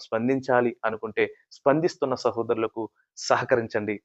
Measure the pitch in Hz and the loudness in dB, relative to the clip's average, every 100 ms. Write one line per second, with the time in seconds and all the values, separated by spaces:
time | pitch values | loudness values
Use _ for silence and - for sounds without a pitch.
0 | - 113 120 135 135 123 120 - 113 110 | -4 -2 0 0 2 2 2 0 -6 -4
1 | 110 110 104 - _ - 139 151 170 - | -6 -2 -2 -4 _ -2 2 4 2 -2
2 | 135 123 120 117 113 113 113 110 107 _ | -4 0 -2 -2 -2 -2 -2 -4 -10 _
3 | _ - - 117 120 120 113 110 104 101 | _ -8 0 0 2 0 0 -2 -2 -6